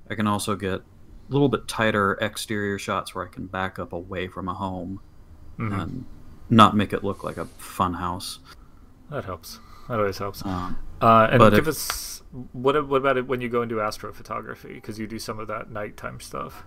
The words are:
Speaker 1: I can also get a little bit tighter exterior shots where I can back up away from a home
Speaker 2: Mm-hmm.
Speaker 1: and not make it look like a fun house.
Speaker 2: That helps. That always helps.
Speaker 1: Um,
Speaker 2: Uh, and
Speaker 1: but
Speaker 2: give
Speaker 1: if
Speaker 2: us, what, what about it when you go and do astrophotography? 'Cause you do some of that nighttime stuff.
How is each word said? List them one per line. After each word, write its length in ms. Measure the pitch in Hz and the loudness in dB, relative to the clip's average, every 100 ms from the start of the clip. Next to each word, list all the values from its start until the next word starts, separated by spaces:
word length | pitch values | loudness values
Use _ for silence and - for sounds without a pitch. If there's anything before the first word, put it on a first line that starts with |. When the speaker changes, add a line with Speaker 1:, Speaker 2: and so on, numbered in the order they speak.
| - | -8
Speaker 1:
I 40 | 101 | -2
can 100 | 107 | 0
also 300 | 104 - 101 | 0 0 -2
get 240 | 95 95 | -2 -4
a 520 | - - - - - | -8 -20 -20 -20 -2
little 160 | 135 143 | 2 4
bit 200 | - - | 2 -2
tighter 500 | - 113 107 98 - | 2 2 4 2 2
exterior 560 | 107 - - 107 101 98 | -2 -4 -6 -2 -2 -2
shots 380 | - 95 - | -2 -4 -4
where 100 | 92 | -8
I 40 | 90 | -10
can 180 | - 92 | -10 -8
back 320 | 92 92 - | -4 -4 -6
up 140 | 90 | -8
away 340 | 87 90 92 92 | -8 -8 -6 -6
from 220 | - 92 | -6 -8
a 60 | |
home 440 | 90 95 92 87 98 - - - - - - | -4 -6 -6 -8 -10 -12 -20 -20 -20 -16 -8
Speaker 2:
Mm-hmm. 220 | 113 98 | -4 -4
Speaker 1:
and 240 | 82 - - - - - - | -6 -8 -10 -14 -18 -18 4
not 280 | 113 104 104 | 10 10 8
make 160 | 95 | 2
it 120 | 101 | -2
look 180 | 101 95 | -4 -4
like 140 | 80 80 | -6 -8
a 80 | |
fun 500 | 78 - - - 92 | -10 -12 -12 -2 0
house. 460 | 87 90 90 - - - - - - - - - | 0 -4 -6 -8 -14 -18 -20 -20 -20 -20 -20 -12
Speaker 2:
That 140 | 143 92 | -10 -8
helps. 340 | 90 - - - - - | -10 -12 -18 -20 -18 -6
That 120 | 117 | -2
always 180 | 101 95 | 0 -2
helps. 260 | 101 - | -6 -6
Speaker 1:
Um, 320 | 101 92 90 - - - | -6 -4 -2 -2 -4 2
Speaker 2:
Uh, 280 | 117 113 110 | 8 8 8
and 80 | 127 | 10
Speaker 1:
but 120 | 110 | 10
Speaker 2:
give 100 | 104 | 8
Speaker 1:
if 80 | 160 | 4
Speaker 2:
us, 540 | 143 - - - - - 135 123 | -2 -6 -8 -10 -12 -14 -14 -12
what, 220 | - 127 143 139 | 0 2 2 2
what 80 | 135 | 2
about 180 | 135 127 | 2 0
it 120 | 127 | 0
when 120 | 131 | -4
you 80 | 123 | -2
go 140 | 120 | -2
and 60 | 117 | -2
do 80 | 113 | -2
astrophotography? 1080 | 107 104 107 104 - 113 110 123 - - | -4 -4 -10 -14 -10 -8 -8 -12 -14 -14
'Cause 160 | - 104 | -12 -10
you 80 | 107 | -8
do 140 | 110 | -8
some 180 | - 107 | -8 -8
of 80 | 107 | -8
that 240 | 110 - | -8 -8
nighttime 480 | 107 107 - - 123 | -10 -10 -10 -12 -12
stuff. 460 | - 67 - - | -12 -10 -10 -12